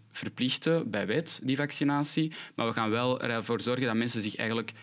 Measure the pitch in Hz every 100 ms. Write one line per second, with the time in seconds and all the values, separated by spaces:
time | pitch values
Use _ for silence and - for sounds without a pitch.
0 | - - - - 127 - 160 165 135 104
1 | 98 127 165 - 127 135 147 - 143 143
2 | 143 - 156 - - - 117 113 110 113
3 | 123 127 120 117 104 117 113 127 127 113
4 | 120 117 104 - 113 113 110 -